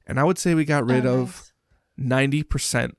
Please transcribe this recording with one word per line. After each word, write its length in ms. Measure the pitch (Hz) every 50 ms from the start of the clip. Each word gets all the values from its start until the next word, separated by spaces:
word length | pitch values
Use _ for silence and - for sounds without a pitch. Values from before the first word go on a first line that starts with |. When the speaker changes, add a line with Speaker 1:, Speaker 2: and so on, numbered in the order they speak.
| _
Speaker 1:
and 120 | - 139 135
I 60 | 143
would 140 | 170 185 -
say 160 | - 185 170
we 100 | 160 151
got 220 | 151 151 143 120
rid 180 | 120 127 127 123
Speaker 2:
Oh, 160 | 127 123 127
Speaker 1:
of 60 | 127 123
Speaker 2:
nice. 800 | - - - - _ _ _ _ _ _ _ _ - - 131 120
Speaker 1:
ninety 340 | 127 131 135 139 139 151
percent 520 | 147 - - 139 - - - 120 123 - -